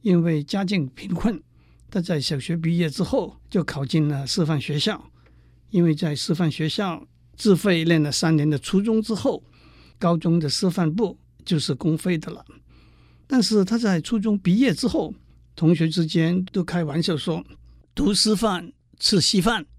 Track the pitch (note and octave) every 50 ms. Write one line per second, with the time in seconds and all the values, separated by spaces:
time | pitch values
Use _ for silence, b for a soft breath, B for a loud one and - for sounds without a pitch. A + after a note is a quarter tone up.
0 | - A3 F3+ F3 E3 E3+ D#3+ D3+ D3 - - G3 G3 F3+ G#3 F#3 C#3+ C3 _ -
1 | - G3 F3+ E3 - A#3 G#3 - - _ b b b b b b b - - G3
2 | E3+ F3+ F3+ D3 C3 - D#3+ C3+ - - E3 E3+ D#3+ E3 E3+ E3+ F3 D#3 C#3 -
3 | F#3 - - B3+ F#3 - - - - - - G3+ - - - C#3 C#3 C3 - D#3+
4 | D3+ D3 D3 C3+ C#3 B2 - - E3 D3 D#3+ C#3 - - C#3+ D3 - G#3 A3 -
5 | - - b b b b b b b b b b b - - F3+ F3 E3 D3+ D3
6 | - D#3 D3 C3+ - - E3 D3+ F3+ D#3 - - D#3 D#3 - - G#3 F#3 E3 -
7 | - _ _ _ _ _ - - - A3 F#3+ E3 - G#3 F3+ E3 D#3+ E3 E3+ D#3+
8 | D3 D3 C3+ - - D#3+ D#3+ D3+ D3 D3+ D3+ C3 - - - F#3+ G3+ A#3 A3 A3
9 | G#3+ A3+ A3 F3+ - C#4 G#3 - - b b b b b b b b b b _
10 | - E3+ F3 E3 - F3 E3 E3+ D#3 C#3+ - - G#3 F#3 E3 - E3+ D#3 D#3 G#3
11 | A3+ - - _ _ _ _ _ - - F3+ D3+ - - C#3+ - - D#3+ D#3+ D#3
12 | - F#3 F3+ D#3 - - - - - - - - _ b b b b b b b
13 | b b b b b _ C#4 B3+ G3 - G#3+ G#3 F#3+ F#3+ A3+ A#3 A#3 G#3 F#3 E3
14 | - - A#3+ A3 G3 A3+ G#3 G3+ - F3 F3+ A3 C#4 B3+ E3 - - A#3+ - D#4+
15 | F#3 - - - _ _ - - - _ _ - E3 D#3 F3 D3+ E3 E3 D#3 F3
16 | E3 D#3 - E3+ D#3+ E3 F3 F#3 F#3 F#3 - G3 F3 - - F3 E3+ D3 C#3 E3
17 | D#3+ - E3 C#3+ - - D#3+ F3 - - - - - - - - _ _ _ -
18 | - F#3+ G#3 - - G#3+ G#3+ F3+ A#3 G#3+ F#3+ E3+ F3 E3+ - _ _ _ - _
19 | - - A3 F3+ - - - G3 E3 A3+ A#3+ G3+ D3+ _ -